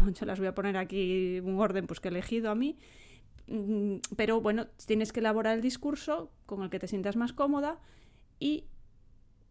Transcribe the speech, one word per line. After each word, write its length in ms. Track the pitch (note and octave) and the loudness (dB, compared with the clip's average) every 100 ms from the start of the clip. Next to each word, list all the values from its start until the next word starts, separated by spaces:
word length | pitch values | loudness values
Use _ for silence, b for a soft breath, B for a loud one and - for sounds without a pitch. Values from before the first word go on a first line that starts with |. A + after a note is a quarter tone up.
| G3 | 8
yo 120 | F3 G#3 | 6 -4
las 140 | F#3+ | -2
voy 80 | F#3+ | -2
a 80 | F3+ | 0
poner 220 | G3 F#3+ | 0 0
aquí 640 | F#3+ F#3+ F#3 F#3 F#3 F#3 | -2 -2 0 0 0 -2
un 200 | F#3 F#3+ | -2 2
orden, 280 | G#3 F#3+ E3+ | 2 2 -4
pues, 120 | - | -6
que 100 | F#3+ | -4
he 20 | |
elegido 400 | E3+ - A#3 A3 | -4 -2 -2 0
a 40 | G#3+ | 0
mí, 220 | C#4 - B B B B B - - | 0 -2 B B B B B -20 -8
mm, 500 | A3 G3+ G#3+ G3+ G3 - G3+ | -6 -2 0 0 -2 -6 -2
pero, 260 | G#3+ A3+ | 2 2
bueno, 260 | G#3+ G#3+ - - - | 2 0 -2 -10 0
tienes 280 | G#3+ A3 | 2 2
que 60 | B3 | 0
elaborar 360 | A3 G#3+ A3 A3+ | 0 2 2 2
el 60 | |
discurso 720 | B3 B3+ C#4+ D4 - D#4 D#4 - - | 0 -2 -4 -4 -2 -4 -4 -16 -10
con 180 | G3 | -6
el 60 | F#3 | -6
que 100 | F#3 | -6
te 80 | F3+ | -4
sientas 280 | G3+ G3 A3+ | -2 -2 0
más 180 | A#3+ | -2
cómoda 460 | A#3+ C#4+ C#4+ C#4+ E4 b b b b b - | 0 2 2 0 -4 b b b b b -6
y 260 | C#4+ D4+ - - - - - - - - - | -2 -2 -6 -16 -20 -20 -20 -20 -20 -20 -20